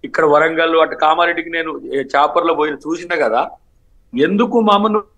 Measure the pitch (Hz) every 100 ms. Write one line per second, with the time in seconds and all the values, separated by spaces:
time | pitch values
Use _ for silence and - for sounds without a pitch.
0 | - - 160 147 160 165 165 165 156 -
1 | 156 165 175 170 165 165 160 143 - 131
2 | 135 143 147 156 165 156 151 143 151 165
3 | 175 170 123 117 151 - _ _ _ _
4 | _ 123 156 202 226 240 220 202 214 214
5 | 202